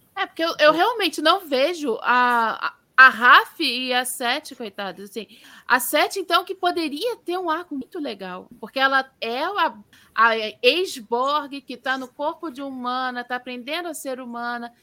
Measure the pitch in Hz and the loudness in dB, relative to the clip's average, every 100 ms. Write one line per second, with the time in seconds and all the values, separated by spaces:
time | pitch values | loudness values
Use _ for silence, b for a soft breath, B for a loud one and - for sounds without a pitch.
0 | _ 392 381 - 330 - 302 311 415 480 | _ -8 -8 -4 -4 4 4 6 2 2
1 | 349 - 302 381 330 262 285 349 294 - | -2 0 2 2 0 0 0 -2 -4 -2
2 | - 247 247 240 226 - - - _ - | 0 2 2 2 0 -2 -8 -10 _ 8
3 | 262 220 247 320 - - 285 247 254 247 | 8 8 8 8 6 -2 -4 -2 -2 -2
4 | 247 - 240 269 - 269 220 202 196 180 | -2 -4 -2 -4 -6 -12 -12 -10 -10 -10
5 | 202 226 202 B B B - 247 - 294 | -12 -12 -14 B B B 0 2 2 0
6 | 403 403 349 349 359 381 359 339 311 294 | 0 -2 0 0 0 -2 -2 0 -4 -4
7 | 466 453 - 359 349 311 349 277 - 370 | -6 -6 -6 -4 -2 -4 -6 -10 -10 -10
8 | 277 202 185 180 - - 214 269 269 269 | -10 -10 -12 -12 -16 -18 -10 0 2 2
9 | 262 _ 226 247 330 403 320 214 - b | -2 _ -8 -4 -4 -2 -2 -4 -18 b
10 | b - 226 226 214 - 247 320 370 269 | b 2 2 2 -4 0 2 2 0 -8
11 | 202 240 262 294 285 277 - 247 269 262 | -4 -2 0 -2 -4 -10 -12 -8 -6 -6
12 | 254 - 294 330 330 247 277 262 247 254 | -8 -6 -6 -6 -10 -10 -10 -8 -6 -4
13 | 254 247 240 247 254 247 240 330 349 294 | -4 -8 -8 -10 -10 -12 -8 -8 -6 -8
14 | 277 262 254 233 240 240 240 240 | -10 -10 -10 -8 -8 -8 -10 _